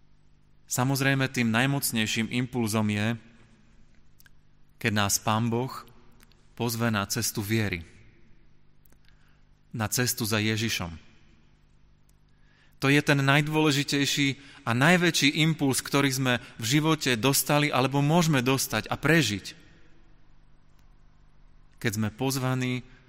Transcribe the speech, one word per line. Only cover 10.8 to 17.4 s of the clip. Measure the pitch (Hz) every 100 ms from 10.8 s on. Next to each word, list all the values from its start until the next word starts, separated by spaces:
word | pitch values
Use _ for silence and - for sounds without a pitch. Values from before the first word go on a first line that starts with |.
| 87 80 - - - - _ _ _ _ _ _ _ _ _ _ _ _ _ -
To | 139
je | 147 147
ten | 143
najdôležitejší | 139 147 151 156 156 139 139 143 139 - 139 127 - - -
a |
najväčší | 117 147 180 175 - - 160 156
impuls, | 151 139 123
ktorý | - 143 139
sme | 131 131 120 - -
v | 110
živote | 151 156 156 135 120
dostali | 131 139